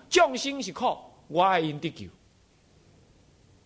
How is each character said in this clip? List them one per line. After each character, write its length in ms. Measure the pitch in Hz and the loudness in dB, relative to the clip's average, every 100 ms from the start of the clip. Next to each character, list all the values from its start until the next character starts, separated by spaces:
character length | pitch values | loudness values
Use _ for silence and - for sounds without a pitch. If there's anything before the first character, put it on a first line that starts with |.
| - | 0
众 280 | 359 311 254 | 4 4 2
生 260 | 277 277 | -6 -6
是 80 | 190 | -8
苦， 260 | - 240 - - - - | -4 -4 -4 -10 -20 -4
我 160 | 156 | 2
爱 160 | 190 180 | 4 4
因 180 | 160 147 | 0 -4
得 100 | 160 | -8
救。 160 | 127 90 - _ _ _ _ _ _ _ _ _ _ _ _ _ _ | -10 -16 -18 _ _ _ _ _ _ _ _ _ _ _ _ _ _